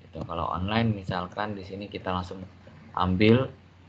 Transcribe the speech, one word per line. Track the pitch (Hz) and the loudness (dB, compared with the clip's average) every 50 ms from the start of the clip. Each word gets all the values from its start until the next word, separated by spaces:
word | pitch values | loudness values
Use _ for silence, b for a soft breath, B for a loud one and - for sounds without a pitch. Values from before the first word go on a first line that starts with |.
| - | -20
Gitu. | - - 80 - | -16 -12 -12 -10
Kalau | - 82 85 80 55 | -6 -4 -4 -4 -4
online, | - 87 92 98 107 113 117 113 104 | -2 -2 -2 0 2 2 2 2 0
misalkan | 101 95 95 95 90 90 90 - 98 104 107 104 98 | -2 -4 -4 -4 -4 -4 -6 -6 -6 -6 -6 -6 -10
di | 92 | -10
sini | 95 95 98 104 98 | -10 -10 -10 -10 -10
kita | 98 95 - 95 | -10 -6 -4 -2
langsung | 92 90 90 90 92 95 92 - - - - - - - - - - | -2 -2 -2 -4 -8 -12 -12 -14 -18 -20 -20 -20 -20 -20 -20 -10 -4
ambil, | - 90 92 92 92 107 107 117 127 135 135 - - - - - - - | 0 0 2 4 6 8 8 8 8 6 0 -6 -14 -20 -20 -20 -20 -20